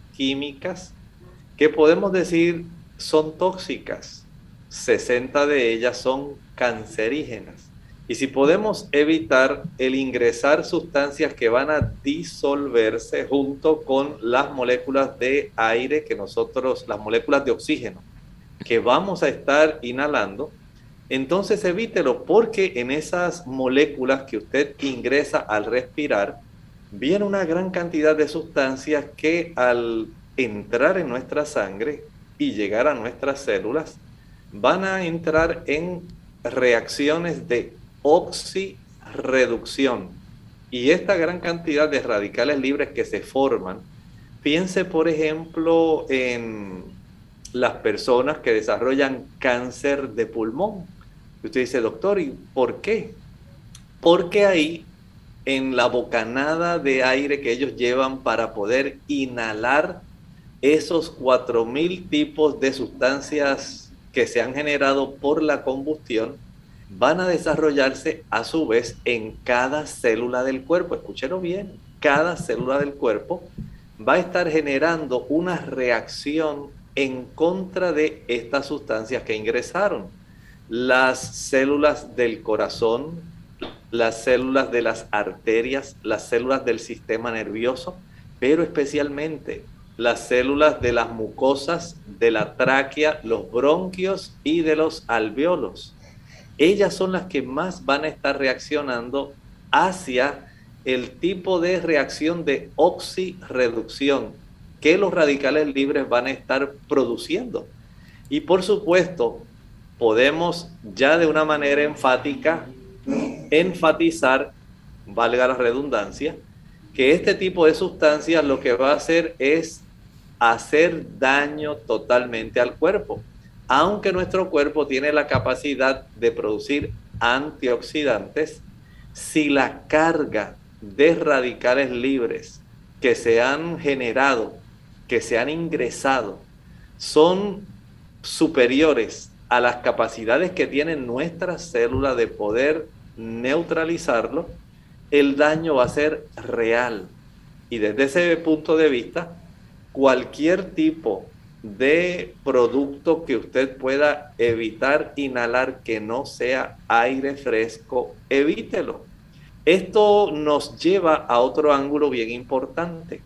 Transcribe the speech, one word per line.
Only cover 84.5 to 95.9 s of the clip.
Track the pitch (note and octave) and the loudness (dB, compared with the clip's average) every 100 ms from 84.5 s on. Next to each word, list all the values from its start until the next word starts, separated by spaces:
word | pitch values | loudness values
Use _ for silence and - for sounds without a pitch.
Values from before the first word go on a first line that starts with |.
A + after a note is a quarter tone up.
| C3+ C3 | 0 0
de | A#2+ | 0
las | A2+ - - | 0 -4 -4
arterias, | G#2 G2+ F#2 - A2+ B2 C3+ C3+ - | -4 -4 -4 0 0 0 -4 -8 -10
las | G#2+ A2+ - | -4 -4 -2
células | A#2 B2+ C3+ B2 | -2 0 -2 0
del | A2 | -4
sistema | - A2+ - A2 A#2 | -6 -12 -6 -6 -4
nervioso, | A2+ G2+ G#2+ A#2+ B2+ - - - - - - | -6 -6 -4 -4 -4 -10 -14 -20 -20 -18 -2
pero | B2+ D#3+ | 2 2
especialmente | D#3+ D3 C#3 C#3+ C#3+ C#3+ D#3 D3+ - - - - - - | 2 -2 -2 -2 -4 -4 -8 -8 -12 -12 -14 -20 -18 -2
las | A#2 A2+ - | -2 0 0
células | B2+ C3 C#3+ D3+ - | 0 2 4 4 4
de | A#2+ | 0
las | A#2 A2+ | 0 -2
mucosas, | A2+ A2 - C3 C3+ - E3+ - - - G2 | -6 -8 0 0 0 -2 -6 -6 -16 -14 2
de | A#2 | 2
la | A2+ G#2 - | 2 -2 0
tráquea, | B2+ C3+ C3+ D3 D3+ - | 2 2 0 0 0 0
los | A2 A2 F#2+ | -4 -4 -2
bronquios | A2+ C#3 E3+ F#3 F#3 F#3 F#3+ - - | 0 2 2 -2 -6 -4 -4 -8 -8
y | C#3 E3 | -2 0
de | D#3 D3+ | 2 2
los | D#3 - - | 0 -2 -2
alveolos. | A#2 G#2+ A2+ E3 F3 G2+ - - | 0 0 0 0 0 -4 -10 -20